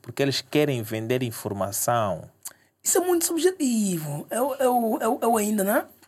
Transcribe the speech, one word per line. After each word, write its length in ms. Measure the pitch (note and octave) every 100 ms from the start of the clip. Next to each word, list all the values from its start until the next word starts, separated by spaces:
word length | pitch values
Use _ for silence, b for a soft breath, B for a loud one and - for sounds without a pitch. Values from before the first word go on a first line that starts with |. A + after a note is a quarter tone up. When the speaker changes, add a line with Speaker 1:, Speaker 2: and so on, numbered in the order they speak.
Speaker 1:
Porque 200 | - -
eles 200 | C#3 C3
querem 400 | - D3+ D3 B2
vender 400 | G#2+ A2 A2+ B2+
informação. 1040 | B2 A2+ G#2+ G2+ F#2+ G2 - A#2+ G#2+ E2 E2+ - B B B _
Speaker 2:
Isso 140 | - F#4+
é 40 |
muito 240 | F4+ F4 E4
subjetivo. 1040 | E4+ F4 F#4 C4+ A3+ G3+ E3+ D3+ C#3+ -
Eu, 260 | A3+ B3+ C4
eu, 440 | B3+ B3 A3+ A#3+
eu, 180 | A3+ C4
eu 160 | A#3 A3+
ainda, 260 | G#3 G#3+
né? 220 | G3 C4 F#4 -